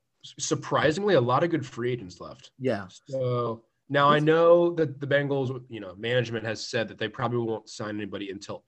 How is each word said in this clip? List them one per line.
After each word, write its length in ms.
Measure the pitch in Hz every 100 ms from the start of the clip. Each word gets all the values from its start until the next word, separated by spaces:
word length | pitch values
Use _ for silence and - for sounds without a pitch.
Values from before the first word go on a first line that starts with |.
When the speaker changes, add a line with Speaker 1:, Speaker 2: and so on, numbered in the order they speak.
| _ _
Speaker 1:
s-, 100 | - -
surprisingly 760 | - 139 - 135 131 160 208
a 60 | 165
lot 220 | 120 131
of 80 | 170
good 140 | 165
free 280 | 127 - 120
agents 280 | 123 92 85
left. 300 | 78 - - -
Speaker 2:
Yeah. 300 | 131 107 95 - -
Speaker 1:
So 540 | 135 127 123 117 113 _ _ -
now 200 | 139 143
I 80 | 151
Speaker 2:
It's 100 | 151
Speaker 1:
know 480 | 160 170 175 175
that 260 | 170 151 131
the 60 | 139
Bengals, 560 | 143 143 139 127 131 -
you 100 | 110
know, 140 | 95 92
management 480 | 113 127 113 117
has 220 | 113 104 -
said 220 | 123 104
that 100 | 98
they 100 | 110
probably 300 | - 120 120
won't 300 | 117 107 -
sign 280 | - 107 104
anybody 340 | 101 98 98
until 340 | 95 - 90